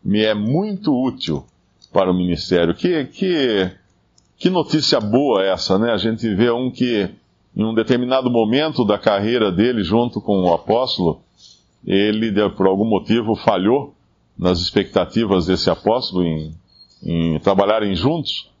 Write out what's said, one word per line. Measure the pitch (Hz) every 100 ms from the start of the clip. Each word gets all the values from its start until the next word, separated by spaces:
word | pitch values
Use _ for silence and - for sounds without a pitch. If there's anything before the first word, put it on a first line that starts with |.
Me | - 104
é | 107
muito | 107 107 143 214 190 -
útil | 127 131 127 - 76 - _ _ _ _
para | 98 92
o |
ministério. | 90 90 85 - 90 85
Que, | 85 175 170
que, | 131 - 190 170 131 104 92 90 _ _ _ _ _ _
que | 175
notícia | 185 143 156 139 139
boa | 107 120 143 104
essa, | 95 92 - 95
né? | 117
A | 110
gente | 113 110 113
vê | 95 120
um | 117 127
que, | - 127 113 95 - _ _ _ -
em |
um | 107
determinado | 110 110 123 123 131 127
momento | 120 107 127 156 147
da | 110 101
carreira | - 101 104 123 107
dele, | 87 117 120
junto | 87 107 120 113
com | - 101
o | 90
apóstolo, | 82 - 110 127 - 87 78 _ _ - _ _ _ -
ele, | 95 104 107 113
de, | 101 104
por | - 95
algum | 95
motivo, | 113 101 - 113 110 107
falhou | - 98 95 135 131 _ _ _ _ -
nas | 90 90
expectativas | 85 - 98 - 90 - 113 95 85
desse | 92 -
apóstolo | 85 - 117 127 92
em, | 87 80 78 78 _ _ _ _
em | 80 82 82 78
trabalharem | - 98 101 110 104
juntos | 92 107 170 - - - _